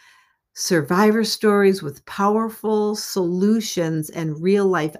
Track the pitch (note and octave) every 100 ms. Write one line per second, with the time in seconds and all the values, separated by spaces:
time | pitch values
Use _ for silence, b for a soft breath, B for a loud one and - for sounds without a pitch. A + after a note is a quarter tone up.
0 | b b b b _ - - F3 C3+ F3+
1 | G#3+ A3 G#3+ - G#3+ G3+ G3 F#3+ D3 -
2 | - - G3+ G#3+ A3+ A3 G#3+ G#3+ G#3 G#3
3 | - G3 F3 F3+ G3+ A3 G#3 F#3 E3 D#3+
4 | D#3 - D#3+ D3+ F3+ G3+ F#3+ F3 D#3 -